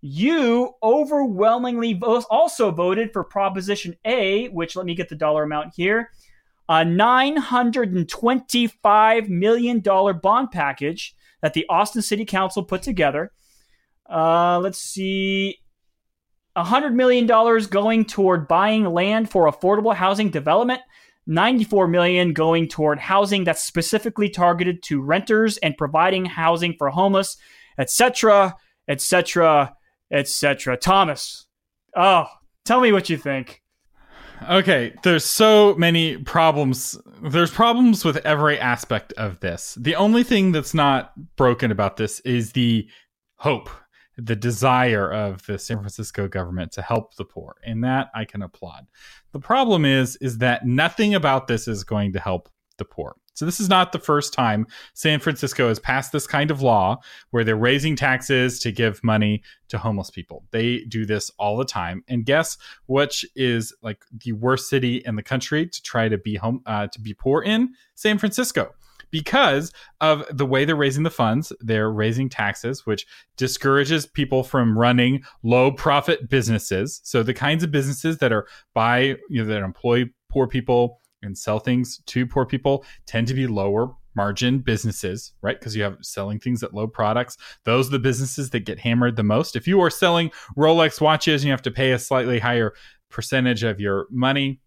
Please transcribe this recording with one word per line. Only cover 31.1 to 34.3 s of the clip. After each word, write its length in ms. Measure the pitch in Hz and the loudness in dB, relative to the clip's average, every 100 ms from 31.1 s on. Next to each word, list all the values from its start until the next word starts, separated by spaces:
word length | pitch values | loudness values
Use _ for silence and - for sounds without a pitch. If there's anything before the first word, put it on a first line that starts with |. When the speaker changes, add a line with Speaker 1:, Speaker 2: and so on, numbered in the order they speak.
| 139 - - _ _ _ _ _ - | -2 -10 -14 _ _ _ _ _ 2
Speaker 1:
oh, 300 | 185 180 151 - _ _ - | 6 6 2 -8 _ _ 0
tell 160 | 247 | 4
me 100 | 247 | 4
what 180 | 202 - | 4 2
you 80 | 160 | -4
think. 440 | 143 135 127 - _ _ _ _ _ - - | -4 -6 -8 -18 _ _ _ _ _ -20 -20